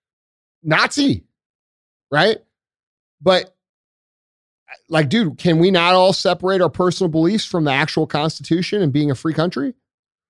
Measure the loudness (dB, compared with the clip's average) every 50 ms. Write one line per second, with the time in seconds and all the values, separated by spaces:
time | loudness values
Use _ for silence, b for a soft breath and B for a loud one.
0 | _ _ _ _ _ _ _ _ _ _ _ _ -4 -2 0 0 0 0 0 0
1 | 0 0 0 -2 -6 _ _ _ _ _ _ _ _ _ _ _ _ _ _ _
2 | _ -4 -2 0 2 0 0 -2 _ _ _ _ _ _ _ _ _ _ _ _
3 | _ _ _ -4 0 2 2 2 0 -4 _ _ _ _ _ _ _ _ _ _
4 | _ _ _ _ _ _ _ _ _ _ _ _ _ -20 -20 -20 _ -4 -2 0
5 | 0 2 0 0 0 0 -2 -2 0 2 2 4 4 4 2 2 2 4 4 4
6 | 4 4 2 0 0 -2 -2 -2 -2 -2 0 0 0 0 0 0 0 0 0 0
7 | -2 -2 0 0 2 2 0 -2 -4 -4 -4 -2 0 0 0 0 0 -2 -2 -4
8 | -4 -2 -2 -2 -2 -4 -4 -6 -4 -2 -2 -2 -2 -2 -2 -2 0 0 0 0
9 | 0 0 -2 -2 -4 -4 -2 -2 -2 -4 -4 -4 -6 -6 -8 _ _ _ _ _
10 | _ _ _ _ _